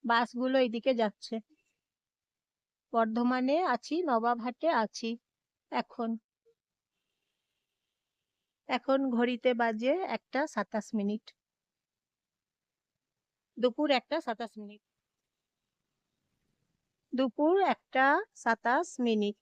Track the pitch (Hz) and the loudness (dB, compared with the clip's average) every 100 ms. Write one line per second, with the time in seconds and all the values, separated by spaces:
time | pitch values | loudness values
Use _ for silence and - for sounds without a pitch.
0 | 233 233 240 240 254 262 254 233 262 240 | 2 0 0 -2 0 2 2 0 0 0
1 | 214 - - 226 - 311 _ _ _ _ | 0 -2 -10 -10 -10 _ _ _ _ _
2 | _ _ _ _ _ _ _ _ _ 233 | _ _ _ _ _ _ _ _ _ 0
3 | 226 220 240 254 254 302 359 - - 311 | 0 2 0 0 2 0 0 -2 -2 -4
4 | 339 233 233 240 233 247 311 277 214 - | 0 0 2 0 -4 -2 0 0 -2 -4
5 | 226 233 _ _ _ _ _ 247 - - | -8 -8 _ _ _ _ _ -6 -6 -8
6 | 226 226 _ _ _ _ _ _ _ _ | -6 -6 _ _ _ _ _ _ _ _
7 | _ _ _ _ _ _ _ _ _ _ | _ _ _ _ _ _ _ _ _ _
8 | _ _ _ _ _ _ - 254 - 269 | _ _ _ _ _ _ -6 -4 0 0
9 | 269 233 240 240 254 240 233 220 247 339 | 2 0 0 2 0 2 0 0 0 0
10 | 381 220 _ - - - 196 220 - 214 | -2 -6 _ -4 -4 -4 -4 -6 -4 -4
11 | 202 214 - _ _ _ _ _ _ _ | -2 -4 -8 _ _ _ _ _ _ _
12 | _ _ _ _ _ _ _ _ _ _ | _ _ _ _ _ _ _ _ _ _
13 | _ _ _ _ _ - 247 233 302 254 | _ _ _ _ _ -2 -2 0 0 0
14 | - 311 311 220 233 - 208 214 _ _ | 0 -6 -4 -8 -8 -12 -18 -18 _ _
15 | _ _ _ _ _ _ _ _ _ _ | _ _ _ _ _ _ _ _ _ _
16 | _ _ _ _ _ _ _ _ _ _ | _ _ _ _ _ _ _ _ _ _
17 | _ 247 262 - 302 381 359 226 _ 262 | _ -2 -2 2 2 4 2 0 _ 2
18 | 269 311 427 - - 226 233 269 349 - | 4 2 -2 -6 -2 -2 0 0 -2 -2
19 | 240 214 208 208 | 0 2 0 -4